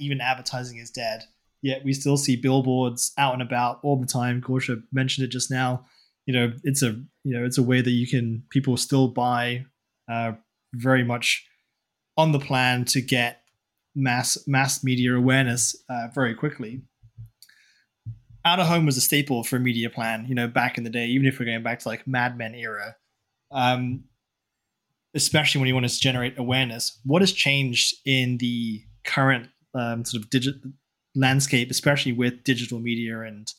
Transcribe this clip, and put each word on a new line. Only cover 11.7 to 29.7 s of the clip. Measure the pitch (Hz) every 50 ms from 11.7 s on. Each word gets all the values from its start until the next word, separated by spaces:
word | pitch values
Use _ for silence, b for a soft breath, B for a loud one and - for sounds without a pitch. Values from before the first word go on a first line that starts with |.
| _ _ _ _ _ _ _ _ _
on | - 160 160 147
the | 139
plan | 139 - 139 127 127 127 127 123 120
to | - - 135
get | 127 - 131 123 120 120 - - _ _ _ _ _ _ _ _ _ _ -
mass, | 143 135 127 120 123 123 - - - -
mass | 143 139 131 135 135 - - -
media | 131 127 123 123 123 123
awareness, | 123 123 127 131 135 131 123 117 120 - - - - _ -
uh, | 127 120 117 113 -
very | 143 131 117 113
quickly. | - - 151 - - 120 107 120 131 - _ _ _ _ - _ 117 113 - _ _ b b b b b b b b b b _ _ _ - - - - _ - - -
Out | 170 175 185
of | 180
home | 165 170 170 160
was | 147 131
a | 131
staple | - - - 147 143 139 131 117 117
for | - 127
a | 123
media | 127 123 117 117 113 117
plan, | - 127 113 113 113 110 113 127
you | 131
know, | 123 120
back | 117 117 131 120 123 - 123
in | 117
the | 113
day, | 113 120 117
even | 117 123 135 135
if | 131 131 -
we're | 120
going | 117 117 113 113
back | 113 120 -
to, | - 113
like, | 110 - -
Mad | 135 131 123 123 123 123 120
Men | 113 113 117
era. | 120 117 113 107 101 101 110 - _ _ _ _ _ _ _ _ _ _ _
Um, | 147 131 123 123 127 123 127 123 127 135 - - _ _ _ _ _ _ _ _ _ _ _ _ _ _ _ _ _ _ _ _ -
especially | 147 - - - 151 147 - - 143
when | 131
you | 131 127
want | 131 123 120
to | - -
generate | - 135 127 123 120 127 - -
awareness. | 123 123 127 131 131 120 113 117 - - - - -
What | 131 147 180 196
has | 180 -
changed | - - 143 139 139 135 127 120 - - - - - _
in | 139 135 131 127 123 123 117
the | 123 120 120 117 117 113 107 107 - - - - -
current, | - - 143 135 135 131 120 120 - _ _ _ _